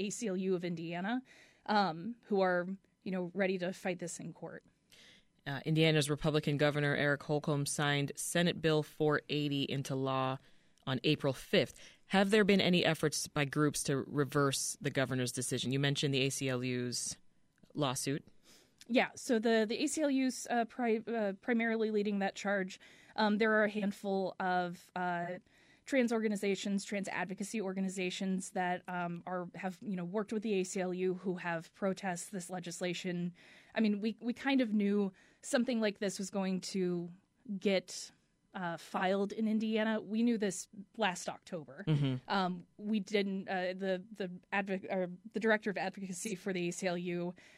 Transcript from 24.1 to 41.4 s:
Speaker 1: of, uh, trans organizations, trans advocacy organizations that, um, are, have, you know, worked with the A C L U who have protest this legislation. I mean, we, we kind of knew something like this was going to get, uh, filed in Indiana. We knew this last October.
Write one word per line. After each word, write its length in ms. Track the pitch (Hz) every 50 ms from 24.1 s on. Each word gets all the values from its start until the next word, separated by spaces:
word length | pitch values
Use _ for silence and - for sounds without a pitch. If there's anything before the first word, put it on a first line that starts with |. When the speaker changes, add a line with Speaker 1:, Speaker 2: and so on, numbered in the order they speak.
| 196 190 190 180 - -
Speaker 1:
of, 380 | 190 185 180 180 180 175 175 180 - - -
uh, 440 | 180 180 180 175 175 175 175 180 185 - _ _ _ _ _ _ _ _
trans 260 | - - 269 247 233 240
organizations, 720 | 226 214 220 208 196 - 202 196 190 - 208 196 196 196
trans 240 | - - 202 190 -
advocacy 520 | - - 180 185 190 - 202 - - 226 190
organizations 880 | 190 185 190 196 190 185 190 185 180 180 - 196 190 190 185 185 -
that, 320 | - 190 180 180 180 180 - -
um, 340 | 180 180 175 175 175 170 -
are, 220 | - 185 180 180 175 -
have, 240 | 165 190 190 185 -
you 160 | - - 196
know, 80 | 180 175
worked 280 | 175 180 220 208 - 226
with 80 | 220 202
the 180 | 226 208 190
A 40 | 180
C 160 | 185 - 202
L 120 | 180 185 180
U 220 | 180 185 185 180 180 180
who 140 | 196 175
have 380 | 180 175 175 170 165 165 - _
protest 560 | - - 190 190 185 - 196 175 175 - -
this 200 | - 185 170 -
legislation. 800 | 190 185 175 180 170 - 190 180 180 175 - 185 180 175 175 180 170 - - - - - - - -
I 60 | -
mean, 200 | 220 214 208 208
we, 160 | 196 226 214 -
we 140 | - 240 240
kind 260 | - - 269 269 269
of 140 | 262 220 208
knew 380 | 214 202 202 202 202 202 190 - - - _ _ _
something 400 | - - - 269 233 254 254 226
like 180 | 220 208 202 -
this 200 | 214 196 185 -
was 100 | 202 185
going 320 | - 202 190 190 190 185
to 480 | 175 - - 196 185 180 180 175 170 175 175 - _ _ _ _ - - 208 190
get, 520 | - 208 196 185 - - - - - - - _ _ _ _ _ _ _ -
uh, 220 | 208 180 170 170
filed 560 | 160 - - - 196 190 185 196 196 202 196 208
in 160 | - 226 220
Indiana. 520 | 214 220 220 220 220 214 220 220 220 214
We 220 | - 180 208 220 233
knew 160 | 240 240 220
this 300 | 214 202 180 - - - - - 196 _ _
last 320 | - 220 196 180 - - -
October. 560 | - -